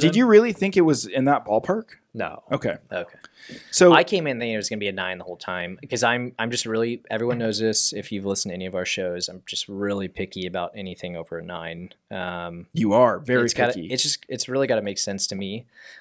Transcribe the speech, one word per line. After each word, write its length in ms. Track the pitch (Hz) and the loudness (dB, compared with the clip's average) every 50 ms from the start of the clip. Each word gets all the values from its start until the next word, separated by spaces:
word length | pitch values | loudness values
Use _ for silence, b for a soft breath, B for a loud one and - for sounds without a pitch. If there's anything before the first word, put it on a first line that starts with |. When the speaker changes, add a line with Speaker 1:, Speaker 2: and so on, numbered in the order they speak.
Speaker 1:
did 100 | 151 170 | 2 4
Speaker 2:
then? 20 | 180 233 | 4 6
Speaker 1:
you 80 | 254 | 6
really 260 | 233 214 214 233 240 | 10 10 10 8 8
think 240 | 196 - 196 196 180 | 0 0 0 2 4
it 40 | 190 | 6
was 260 | 165 156 139 117 - | 6 6 4 2 0
in 200 | 95 104 131 131 | -2 0 2 2
that 180 | 143 143 120 - | 4 2 2 2
ballpark? 460 | 107 107 113 - - 196 226 220 - - _ _ _ | 2 0 0 2 0 -2 -2 -4 -10 -18 _ _ _
Speaker 2:
No. 300 | - 113 90 78 - - - - | -8 -6 -6 -6 -8 -10 -8 -4
Speaker 1:
Okay. 260 | 131 - - 104 - - _ - | -4 -2 -2 -2 -4 -6 _ -8
Speaker 3:
Okay. 280 | 95 90 85 - - - - B B B B B B B B B | -8 -8 -8 -8 -14 -20 -20 B B B B B B B B B
Speaker 1:
So 220 | B - 180 175 | B 8 8 10
Speaker 3:
I 100 | 127 156 | 10 8
came 240 | 175 - 208 180 156 | 6 4 0 -2 0
in 140 | 143 123 113 | -2 -4 -2
thinking 140 | 120 113 110 | -4 -4 -2
it 20 | |
was 120 | 107 98 - | -2 -4 -4
gonna 120 | 113 104 | -6 -4
be 80 | 104 98 | -4 -4
a 40 | |
nine 260 | 95 95 92 92 92 87 | -4 -4 -6 -6 -6 -8
the 60 | 87 | -10
whole 120 | 90 85 | -14 -14
time 420 | - - 92 90 90 87 90 95 - - - | -12 -8 -8 -6 -6 -6 -8 -10 -12 -10 -6
'cause 140 | 131 110 | -2 0
I'm, 320 | 123 117 123 123 123 123 - | 2 2 2 0 -2 -6 -6
I'm 140 | - 113 120 | -4 -4 -2
just 160 | 123 - - | -2 -2 -2
really, 340 | 113 110 113 117 117 117 - _ - | -2 0 -2 -2 -2 -4 -8 _ -6
everyone 300 | 110 110 117 123 120 117 | -4 -2 -2 -2 -2 0
knows 220 | 113 110 104 107 | -2 -2 0 0
this 320 | 113 110 104 - - - | 0 2 2 2 0 0
if 180 | - 104 - - | -2 -6 -8 -8
you've 160 | 107 98 98 | -8 -6 -2
listened 240 | 98 98 - - 98 | -2 -2 -2 -2 -4
to 40 | 87 | -6
any 120 | 92 92 | -8 -8
of 80 | 92 95 | -6 -6
our 100 | 90 90 | -4 -4
shows, 440 | - - 101 92 90 87 90 - - | -4 -4 -4 -4 -4 -4 -4 -6 -8
I'm 160 | 92 90 - | -8 -12 -14
just 220 | - - - - - | -10 -8 -8 -8 -8
really 400 | 101 98 101 101 101 98 95 90 | -6 -4 -4 -2 -2 -4 -6 -8
picky 380 | - - 95 - - 95 90 90 | -8 -8 -10 -8 -8 -8 -8 -6
about 240 | 92 90 87 85 - | -4 -6 -6 -6 -8
anything 400 | 104 98 92 87 - - 87 87 | -10 -12 -12 -12 -10 -10 -10 -10
over 240 | 82 82 - 82 82 | -10 -10 -10 -10 -10
a 40 | 82 | -10
nine. 480 | 87 87 82 82 82 85 85 87 - - _ _ - | -10 -10 -10 -10 -10 -10 -12 -14 -16 -18 _ _ -12
Um, 560 | 98 92 90 90 90 87 87 87 85 87 - _ | -10 -8 -8 -8 -8 -8 -10 -10 -12 -14 -14 _
Speaker 1:
You 200 | - - 110 104 | -4 0 2 4
are 280 | 104 123 127 113 95 80 | 6 6 6 6 4 0
very 240 | 78 123 127 123 120 | -2 0 2 2 2
Speaker 3:
it's 100 | 117 - | 2 2
gotta, 200 | 127 120 120 123 | 2 0 0 0
Speaker 1:
picky. 180 | 92 80 98 | -2 -6 -6
Speaker 3:
it's 100 | 131 127 | -2 -2
just, 240 | - 143 - - - - | -2 -2 -2 -4 -6 -10
it's 200 | - 113 - 127 | -6 -6 -4 -2
really 180 | 127 135 139 | 0 0 2
gotta 160 | 127 117 107 | 2 2 0
make 160 | 101 101 98 - | 0 -2 -4 -4
sense 300 | - 104 98 98 - - | -4 -4 -4 -4 -4 -4
to 80 | 101 | -4
me. 300 | 95 98 95 104 120 - B B B B B B B | -6 -6 -6 -8 -10 -12 B B B B B B B